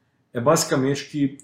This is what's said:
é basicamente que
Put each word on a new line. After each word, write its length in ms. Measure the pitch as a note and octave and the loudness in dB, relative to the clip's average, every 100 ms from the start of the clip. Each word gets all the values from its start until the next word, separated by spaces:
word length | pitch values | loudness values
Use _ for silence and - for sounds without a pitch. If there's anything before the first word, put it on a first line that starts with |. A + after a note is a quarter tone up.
| _ _ _ | _ _ _
é 60 | B2 | -2
basicamente 720 | B2+ D#3+ - D3 C3 C#3 - | 2 2 2 0 0 -2 -6
que 280 | D3+ C#3 - | -2 -2 -4